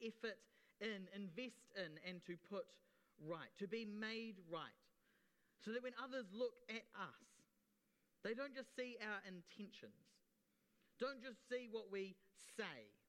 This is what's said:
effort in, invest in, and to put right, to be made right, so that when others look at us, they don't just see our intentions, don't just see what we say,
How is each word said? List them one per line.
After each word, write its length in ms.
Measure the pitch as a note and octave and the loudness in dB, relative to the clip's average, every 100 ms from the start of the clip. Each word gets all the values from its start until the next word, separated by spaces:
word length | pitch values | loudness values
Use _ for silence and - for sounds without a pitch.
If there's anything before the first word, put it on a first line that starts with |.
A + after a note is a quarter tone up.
effort 320 | A3+ - A3+ F3+ - - - - | -2 0 -2 -2 -8 -20 -18 -2
in, 240 | A3 G3+ F3+ G3 | 0 0 -2 -4
invest 480 | G3 E3 B3+ A3+ - | -2 0 -2 -2 -6
in, 240 | G3 E3+ D#3 | 0 0 0
and 160 | F3+ F3+ - | -4 -2 -2
to 80 | F3 - | -4 -2
put 160 | G3 - - - - - - | -2 -2 -6 -20 -20 -20 -6
right, 240 | D3+ E3 B2+ - | -2 0 -2 -2
to 80 | G3 | 2
be 220 | A3+ A3 | 4 2
made 480 | G#3 A3 A3+ A3+ F#3+ E3 | 2 2 2 0 -2 0
right, 240 | E3 C3 - - _ _ - - _ _ - | 0 0 -4 -20 _ _ -20 -20 _ _ -6
so 80 | G#3+ | 2
that 100 | A#3+ | 2
when 140 | B3 A#3 | 2 0
others 320 | C4 C4 G3+ G#3 | 0 2 2 4
look 160 | B3 A#3 - | 2 2 -2
at 160 | A3+ A3 | -2 -2
us, 340 | - E3+ - - - - _ _ _ _ _ _ _ | -2 -2 -2 -14 -20 -20 _ _ _ _ _ _ _
they 140 | G3+ A#3 | 2 2
don't 180 | C#4 | 2
just 140 | C4 - - | -2 -2 0
see 240 | B3 A#3 | 0 0
our 240 | G#3+ G3+ | 0 0
intentions, 800 | G3 F3+ - - G#3 - G#2+ - - - _ _ _ _ _ _ - - | 0 -6 -6 -6 -6 -6 -10 -12 -20 -20 _ _ _ _ _ _ -14 0
don't 240 | B3+ C4+ | 2 2
just 160 | B3+ A3 - | -4 -8 2
see 240 | B3 A#3+ | 2 4
what 160 | A3 G3 | -2 0
we 240 | G3 F#3+ F3+ - - - - | 0 0 -2 -14 -16 -8 -2
say, 320 | G3 C3+ G#2 - | 0 -2 -8 -14